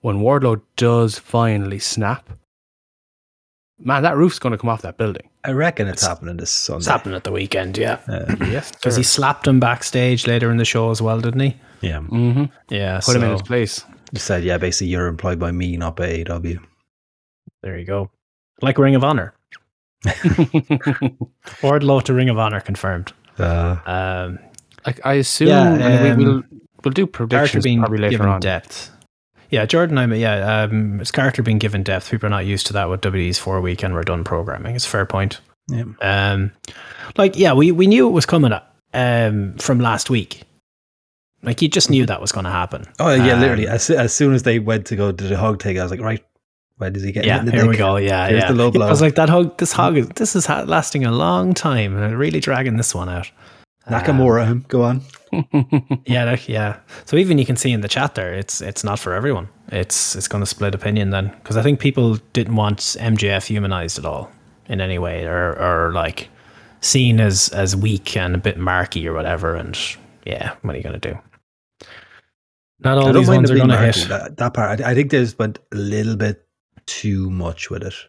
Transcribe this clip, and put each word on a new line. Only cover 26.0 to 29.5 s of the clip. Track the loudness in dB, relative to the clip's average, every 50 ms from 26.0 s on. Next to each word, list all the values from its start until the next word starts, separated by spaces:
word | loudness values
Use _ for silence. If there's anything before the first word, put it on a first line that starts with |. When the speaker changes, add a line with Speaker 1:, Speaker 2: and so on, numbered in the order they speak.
| 6
Speaker 1:
we, | 4
Speaker 3:
um, | 6 6
Speaker 1:
we'll, | 4 4 4 2 -2 _ -20 -20 _ _ _ _ -4
we'll | -2 0
do | 0 0 -2
Speaker 3:
Carter | -2 -6 -4 0
Speaker 1:
predictions | 2 2 2 2 2 0 2
Speaker 3:
being | 2 2 2
Speaker 1:
probably | 2 2 0 0
later | 0 0
Speaker 3:
given | 2 2 2 2
Speaker 1:
on. | 2 2
Speaker 3:
depth. | 0 -2 -2 -4 -6 -10 -16 -16 -16 -16 -20 _ _ _ _ _ _ _ _ _ _
Yeah, | _